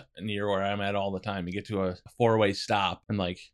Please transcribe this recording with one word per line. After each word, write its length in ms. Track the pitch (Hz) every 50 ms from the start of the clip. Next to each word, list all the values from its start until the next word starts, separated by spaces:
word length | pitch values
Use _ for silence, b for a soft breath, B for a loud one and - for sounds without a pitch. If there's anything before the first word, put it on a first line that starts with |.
| - _ _ -
near 280 | 92 110 104 101 104 101
where 140 | 98 95
I'm 180 | 98 98 101 101
at 140 | 101 101 101
all 160 | 101 98 98
the 80 | 98 92
time. 260 | - 110 98 95 87 90
You 40 |
get 140 | 90 101 98
to 160 | - 107 98 95
a 100 | 92 90 - - - - -
four-way 340 | 120 113 110 110 107 98
stop, 500 | 98 - - - 110 101 98 90 85 - _ -
and, 100 | 110 101
like, 220 | 90 90 90 - - -